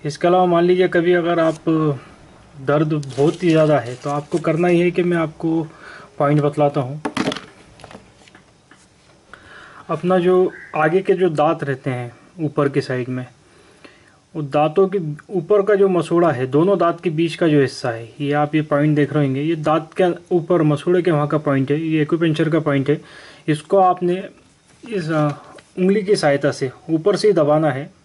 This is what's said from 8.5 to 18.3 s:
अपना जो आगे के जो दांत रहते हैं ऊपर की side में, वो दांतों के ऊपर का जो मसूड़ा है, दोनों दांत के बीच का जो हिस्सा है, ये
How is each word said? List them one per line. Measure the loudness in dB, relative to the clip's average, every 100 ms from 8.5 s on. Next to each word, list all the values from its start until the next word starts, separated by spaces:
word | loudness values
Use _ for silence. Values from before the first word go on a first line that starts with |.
| _ _ -20 _ _ _ _ _ -20 -20 -20 -20 -20 -8
अपना | -4 0 2
जो | 4 2 2 -4 -8 -2
आगे | 0 0
के | 0
जो | 0 0
दांत | 2 0 0
रहते | -6 -6 -6
हैं | -8 -10 -16 -20 -8
ऊपर | -6 -2 0
की | -2
side | -4 -6 -6
में, | -8 -12 _ _ _ _ _ -20 _ _ _ _
वो | -10
दांतों | -4 0 0 2 0
के | 0 -6 -10 -8
ऊपर | -8 0 0
का | 2
जो | 2 4
मसूड़ा | 2 0 2 2
है, | 0 0
दोनों | 2 2 2
दांत | 0 0
के | -4
बीच | -2 -2
का | 0 2
जो | 2
हिस्सा | 2 -2 -8
है, | -8 -12 -8
ये | -4